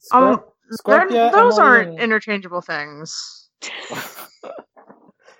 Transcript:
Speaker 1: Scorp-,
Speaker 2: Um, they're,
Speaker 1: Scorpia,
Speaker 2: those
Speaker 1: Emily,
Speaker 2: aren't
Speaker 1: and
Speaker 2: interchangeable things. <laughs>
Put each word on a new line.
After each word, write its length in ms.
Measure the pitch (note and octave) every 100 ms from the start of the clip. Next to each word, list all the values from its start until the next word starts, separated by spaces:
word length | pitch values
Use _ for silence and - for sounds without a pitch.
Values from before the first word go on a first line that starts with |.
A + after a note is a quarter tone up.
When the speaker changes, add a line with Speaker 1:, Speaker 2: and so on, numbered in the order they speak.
| -
Speaker 1:
Scorp-, 260 | B3 C4 A#3+
Speaker 2:
Um, 60 | - _ _ A3+ -
they're, 200 | G3+ -
Speaker 1:
Scorpia, 240 | A#3+ A#3
Speaker 2:
those 260 | G4+ A#4+ G#4+
Speaker 1:
Emily, 120 | D4
Speaker 2:
aren't 200 | A#3 F3+
Speaker 1:
and 100 | E3
Speaker 2:
interchangeable 640 | A3+ A3 A3 G3+ F#3 F3
things. 880 | F3 D#3 D3 D3 D#3 - - - _ _
<laughs> 80 | - - - - - - - _ - - - _ _ - _ _ _